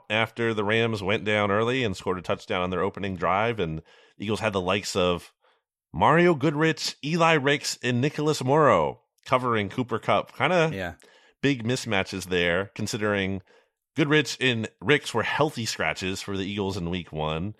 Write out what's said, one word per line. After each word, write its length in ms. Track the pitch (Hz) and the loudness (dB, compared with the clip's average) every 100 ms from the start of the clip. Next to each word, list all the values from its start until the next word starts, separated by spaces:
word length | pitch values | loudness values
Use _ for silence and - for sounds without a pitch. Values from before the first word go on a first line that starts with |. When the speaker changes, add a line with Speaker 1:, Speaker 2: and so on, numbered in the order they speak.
| - | -2
Speaker 1:
after 440 | 107 113 - 117 | 0 0 0 -2
the 100 | 107 | 0
Rams 380 | 101 110 117 110 | 2 2 2 0
went 220 | 95 107 101 | 0 -2 2
down 240 | 107 104 | 2 2
early 340 | 101 117 131 | 2 2 0
and 140 | 117 92 | -2 -4
scored 220 | - 90 | -4 -4
a 20 | |
touchdown 400 | 85 98 - 98 | -2 -4 -2 -2
on 80 | 90 | 0
their 140 | 90 | 0
opening 320 | 98 101 98 90 | -2 -2 -6 -2
drive, 440 | 85 95 113 110 | 0 2 0 -2
and 220 | 85 80 - - _ - | -4 -4 -10 -20 _ -10
Eagles 200 | 101 101 | -4 -2
had 120 | 110 | 0
the 80 | 98 | -2
likes 340 | 90 101 - 101 | 0 -2 -2 0
of 380 | 90 87 - _ _ _ _ _ _ | 2 0 -6 _ _ _ _ _ _
Mario 440 | 78 110 160 175 156 | 0 4 6 4 4
Goodrich, 600 | 147 147 160 160 - - | 0 2 0 0 -6 -6
Eli 300 | 147 170 165 | -4 2 4
Ricks, 460 | 160 135 147 - - | 4 2 0 -2 -4
and 180 | 123 120 | -2 0
Nicholas 440 | 147 - 151 - | 0 0 -2 0
Morrow 560 | 127 151 143 95 71 62 _ _ - | 2 4 6 6 2 -2 _ _ -2
covering 420 | 131 123 113 98 | 0 2 0 -2
Cooper 280 | 113 123 113 | -4 -4 -2
Kupp. 400 | - 101 - - | 2 2 0 -2
Kinda 320 | 139 180 160 | 0 2 2
Speaker 2:
Yeah. 220 | 98 87 - _ _ _ - | 0 -8 -10 _ _ _ -2
Speaker 1:
big 220 | 135 135 | 0 0
mismatches 600 | 110 127 120 98 95 98 92 | -2 -2 0 0 0 -4 -2
there, 440 | 90 87 87 101 - | 2 2 2 -2 -6
considering 680 | 107 113 107 101 95 95 - _ _ _ _ - | -6 -2 0 0 0 -4 -10 _ _ _ _ -2
Goodrich 420 | 151 151 143 - | 2 2 0 -2
and 300 | 131 117 107 - | 0 0 -4 -6
Ricks 320 | 92 147 - 113 | 2 2 2 -2
were 80 | |
healthy 420 | 101 - 151 131 110 | -2 0 -2 -2 -6
scratches 560 | - 82 76 95 95 | -2 -2 -2 -4 -6
for 160 | - 98 | -6 -6
the 80 | 95 | -4
Eagles 320 | 101 95 98 | -4 -4 -4
in 140 | 85 | -4
week 200 | 90 80 | -6 -6
one. 440 | 78 76 80 95 110 | -4 -4 -2 -6 -10